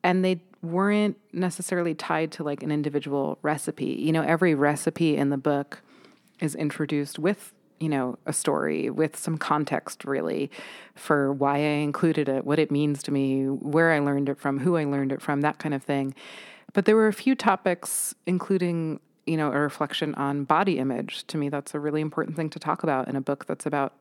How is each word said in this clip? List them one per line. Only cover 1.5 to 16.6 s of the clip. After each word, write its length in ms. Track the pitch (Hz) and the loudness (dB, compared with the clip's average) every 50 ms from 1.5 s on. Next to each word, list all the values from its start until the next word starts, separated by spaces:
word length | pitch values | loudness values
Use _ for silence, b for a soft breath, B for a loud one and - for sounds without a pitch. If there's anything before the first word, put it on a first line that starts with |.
| - - 180 - 190 175 175 170 156 | -2 -6 -6 -2 -2 0 0 -2 -2
tied 380 | 156 - - 160 156 160 160 - | -4 -4 -2 -2 -2 -2 -2 -4
to, 100 | - 160 | -6 -6
like, 200 | 147 143 143 - | -6 -6 -4 -2
an 80 | 156 | -2
individual 680 | 147 151 147 151 147 147 139 147 139 139 139 151 - - - | -2 0 -2 0 -2 -2 -4 -2 -2 -2 0 -2 -4 -2 -2
recipe. 500 | 151 156 147 - - - - - 147 - - | -2 -2 -2 -4 -8 -6 -4 -4 -4 -4 -2
You 120 | 120 156 | 0 0
know, 120 | 160 160 143 | 0 2 2
every 320 | 143 165 160 185 180 156 | 2 2 4 4 4 4
recipe 600 | 139 143 143 147 143 - 165 156 - 170 160 147 | 4 4 4 2 2 -2 -4 0 2 2 2 4
in 140 | 143 143 139 | 2 2 0
the 80 | 143 | 0
book 440 | 135 131 151 143 139 143 _ - - b b b b b b b b b b b b | 0 0 0 0 0 -2 _ -10 -20 b b b b b b b b b b b b
is 160 | 175 151 139 | -4 -4 -2
introduced 640 | - 156 147 - - 156 143 156 147 143 139 - - | -2 -4 -4 -2 -2 -2 -2 0 -2 -2 -4 -6 -2
with, 340 | 151 180 208 - - - _ _ _ _ _ _ | 0 0 0 0 -6 -20 _ _ _ _ _ _
you 100 | 160 160 | -2 0
know, 280 | 147 135 127 127 123 - _ | 0 0 0 -2 -4 -8 _
a 80 | - 151 | -4 -4
story, 560 | - - - 143 151 - 151 151 - - 123 | -2 0 0 0 2 0 0 0 0 -2 -2
with 260 | - - 160 156 - | 0 0 0 0 0
some 220 | - - - 165 | -6 -6 -4 -4
context, 680 | 151 - - 147 151 151 - 147 - - - - _ - | -4 0 0 2 0 2 0 -2 -4 -4 -6 -16 _ -6
really, 440 | 139 139 135 80 82 - - 139 - B B B B B B B B B | -4 -2 -2 -2 -2 -2 -2 -4 -6 B B B B B B B B B
for 360 | - - - 156 147 139 135 | -18 0 2 4 4 4 2
why 240 | 139 135 139 139 143 | 2 2 2 2 2
I 200 | 143 151 151 147 147 151 | 2 2 2 0 0 0
included 440 | 147 143 - - 165 156 156 147 | -2 0 2 2 2 2 2 0
it, 180 | 139 135 135 - | 0 0 -2 0
what 120 | - 147 156 | 0 2 2
it 120 | 156 - | 2 2
means 320 | 143 143 151 147 143 139 - | 2 2 2 2 0 -2 -2
to 80 | - | -2
me, 340 | 143 139 135 135 135 135 135 | 0 2 2 2 2 2 2
where 460 | 135 139 131 - 143 147 165 165 165 | 0 -2 -2 -4 0 2 4 6 6
I 80 | 160 147 | 6 4
learned 300 | 143 143 139 139 143 139 | 2 2 2 0 0 -2
it 100 | 135 - | -4 -2
from, 200 | - 143 139 139 | -2 -2 -2 0
who 160 | 131 180 175 | 2 2 2
I 100 | 165 151 | 2 2
learned 260 | 143 143 139 139 135 | 0 0 0 0 -2
it 100 | 135 - | -2 -4
from, 200 | - - 143 139 | -4 -2 -2 2
that 180 | 143 151 151 - | 0 0 -2 -2
kind 140 | - 156 147 | -4 -4 -4
of 80 | 135 - | -4 -2
thing. 320 | - 143 139 139 135 135 B B B B B B B B B | -2 -2 0 0 -4 -6 B B B B B B B B B